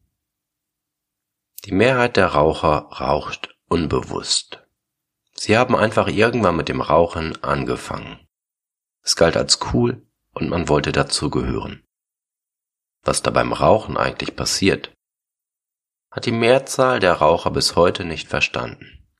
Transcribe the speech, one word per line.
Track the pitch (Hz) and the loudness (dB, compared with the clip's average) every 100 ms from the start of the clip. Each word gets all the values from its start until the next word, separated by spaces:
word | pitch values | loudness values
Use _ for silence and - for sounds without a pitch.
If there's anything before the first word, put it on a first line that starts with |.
| _ _ _ _ _ _ _ _ _ _ _ _ _ _ _ - | _ _ _ _ _ _ _ _ _ _ _ _ _ _ _ -18
Die | - | -4
Mehrheit | 95 120 131 120 101 | 0 2 2 2 2
der | 90 | 2
Raucher | 73 78 76 80 73 - | 4 2 2 2 0 -2
raucht | - 65 73 - - - _ - | -8 -2 -2 -4 -12 -14 _ -4
unbewusst. | 85 73 65 - - - - - - _ _ _ _ _ _ _ | -2 0 -2 -4 -8 -4 -4 -6 -18 _ _ _ _ _ _ _
Sie | - - 107 | -8 0 2
haben | 123 | 4
einfach | 117 110 110 92 | 2 2 2 0
irgendwann | 85 110 123 95 82 | 2 2 4 0 0
mit | 73 | -2
dem | 64 | -4
Rauchen | 65 78 85 85 78 76 | 2 4 4 0 -6 -6
angefangen. | - 71 62 62 - - - - _ _ _ _ _ _ _ _ | -4 -4 -4 -6 -8 -10 -12 -18 _ _ _ _ _ _ _ _
Es | - - | -4 2
galt | 82 - | 2 2
als | - - - | 0 -2 0
cool | 120 120 - _ _ _ | 0 0 -2 _ _ _
und | - 82 | -8 -4
man | 85 76 | -2 0
wollte | 73 73 | 0 0
dazugehören. | 71 71 - 73 67 - 55 55 - _ _ _ _ _ _ _ _ _ _ _ _ | -2 -2 -2 -2 -2 -2 -4 -6 -12 _ _ _ _ _ _ _ _ _ _ _ _
Was | - 139 | -2 -2
da | - | 0
beim | - 60 | 0 0
Rauchen | - 71 101 - 64 | 2 4 2 0 -4
eigentlich | 65 - - - | -4 -4 -10 -6
passiert, | 62 - 95 69 - _ _ _ _ _ _ _ _ _ _ _ _ | -4 0 0 0 -4 _ _ _ _ _ _ _ _ _ _ _ _
hat | - - | -8 -4
die | |
Mehrzahl | 113 117 135 - - 131 123 | 2 4 4 2 0 0 2
der | 90 | 2
Raucher | 80 78 85 - | 4 4 2 0
bis | 76 - | -2 0
heute | - 87 - | 2 2 2
nicht | 82 80 - | -6 -10 -6
verstanden. | 73 - - - - - - _ | -4 -4 -4 -8 -12 -20 -20 _